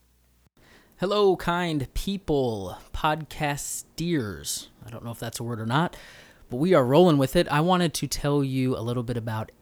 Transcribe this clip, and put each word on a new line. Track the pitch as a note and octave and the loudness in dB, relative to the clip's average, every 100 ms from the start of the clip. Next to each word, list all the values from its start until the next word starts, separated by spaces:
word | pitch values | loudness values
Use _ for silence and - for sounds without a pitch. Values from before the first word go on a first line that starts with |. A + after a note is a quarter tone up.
| _ _ _ _ _ _ _ - _ - | _ _ _ _ _ _ _ -20 _ -6
Hello, | F#3 G#3 G3 | -2 4 4
kind | F3+ - F3 F3 D3+ B2 | 4 0 0 0 -2 -4
people, | - - G3 - D3 B2 G#2+ F2+ - - | -4 -4 -4 0 0 0 -2 -8 -12 -12
podcasteers. | - D#3 D#3 D3+ - D3 C#3+ - - - - E3+ D#3+ G#2+ D2+ C#2+ - - - A2+ | -4 -2 -2 -6 -6 -4 -4 -8 -10 -12 -6 -2 -2 -2 -8 -8 -10 -10 -20 -16
I | |
don't | A#2 | -12
know | A#2 | -12
if | A2+ | -10
that's | A#2 - | -10 -8
a | |
word | A#2 A2+ | -8 -6
or | A2 | -2
not, | C#3 F3 - - - - - - | 0 0 -6 -20 -20 -20 -20 -8
but | B2 | -2
we | F3+ | 4
are | E3 | 4
rolling | B2 D3 F3+ C#3+ | 6 6 8 6
with | C3+ F3 | 4 2
it. | - | 2
I | D3 | 2
wanted | F3 F3+ E3+ | 2 2 2
to | - C#3+ | -2 -6
tell | - D3 C#3+ | -2 0 0
you | C#3 C3 B2+ - | 0 0 0 0
a | |
little | A#2 A#2+ | -2 -4
bit | A#2+ A#2 | -4 -4
about | A2+ A2 A2 - | -4 -6 -8 -10